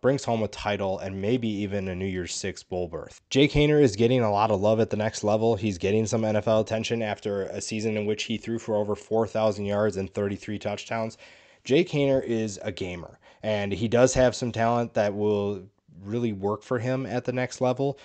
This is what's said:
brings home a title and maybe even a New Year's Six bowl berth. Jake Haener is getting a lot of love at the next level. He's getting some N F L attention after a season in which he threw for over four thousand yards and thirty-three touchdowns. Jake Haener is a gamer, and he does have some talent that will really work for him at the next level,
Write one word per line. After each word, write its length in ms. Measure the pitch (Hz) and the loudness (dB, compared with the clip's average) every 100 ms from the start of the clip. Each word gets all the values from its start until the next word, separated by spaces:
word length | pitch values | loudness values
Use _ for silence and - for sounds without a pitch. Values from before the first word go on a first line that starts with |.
brings 240 | 127 139 | 0 2
home 180 | - 113 | 0 -2
a 60 | 104 | -2
title 520 | - 107 101 98 95 | -4 -4 -2 -2 -4
and 200 | 95 95 | -6 -4
maybe 280 | 101 127 117 | 0 0 0
even 380 | 101 101 101 95 | -2 -2 -4 -4
a 80 | |
New 120 | 90 95 | -4 -4
Year's 280 | 92 85 | -4 -6
Six 280 | - 98 85 | -6 -8 -8
bowl 260 | - 92 87 | -8 -6 -6
berth. 320 | 80 - - _ | -8 -12 -18 _
Jake 240 | 131 147 | 4 4
Haener 300 | 147 147 151 | 6 4 6
is 120 | 139 | 6
getting 280 | 101 117 127 | 6 4 4
a 100 | 110 | 2
lot 180 | 101 110 | 2 2
of 120 | 101 | 4
love 180 | 104 110 | 4 4
at 80 | 110 | 2
the 80 | 107 | 0
next 260 | 107 - | -2 -2
level. 320 | 104 110 113 | 0 2 2
He's 220 | 110 110 90 | 2 -2 0
getting 300 | 95 107 110 | 2 2 2
some 180 | 113 | 0
N 120 | 110 107 | 0 0
F 120 | 110 | 2
L 120 | 110 | 2
attention 420 | 107 113 110 117 | 2 -2 -2 -2
after 400 | 107 104 107 101 | -2 -4 -4 -4
a 180 | 95 101 | -4 -6
season 380 | - 110 110 107 | -6 -4 -2 0
in 80 | 104 | 0
which 160 | 104 | -2
he 160 | - 110 | -2 -4
threw 200 | - 113 | -4 -6
for 180 | - 107 | -2 -2
over 180 | 104 | 0
four 320 | 101 - 110 110 | -4 0 0 0
thousand 400 | 110 110 104 101 | 2 0 0 -2
yards 320 | 101 107 95 | 0 0 0
and 100 | 95 | -6
thirty-three 500 | - 101 98 - 104 | -4 -4 -4 -6 -6
touchdowns. 600 | 104 104 - 117 113 - - - - _ | -6 -6 -6 -6 -6 -10 -20 -20 -20 _
Jake 260 | - 143 175 | 2 2 2
Haener 340 | 147 139 135 | 2 2 2
is 340 | 117 113 110 95 | 0 -2 -2 -4
a 100 | 110 | -8
gamer, 460 | - 92 87 80 - - _ | -6 -8 -10 -14 -18 -20 _
and 280 | 107 104 101 | -4 -2 -2
he 160 | 92 113 | -2 2
does 280 | 117 127 | 6 6
have 200 | 131 127 | 6 2
some 160 | - 123 | 2 -4
talent 440 | 113 113 120 117 | 0 2 2 0
that 200 | 120 104 | 0 0
will 540 | 101 107 104 101 101 95 _ _ 85 | 2 0 2 0 -4 -10 _ _ -18
really 300 | 98 117 117 | -6 -2 -2
work 300 | 98 98 - | -2 -2 -4
for 160 | - 123 | -4 -4
him 280 | 120 131 123 | -2 -2 -2
at 180 | 120 | -4
the 80 | - | -2
next 280 | 127 123 - | -4 -4 -2
level, 380 | 127 123 139 139 | 0 0 -2 -4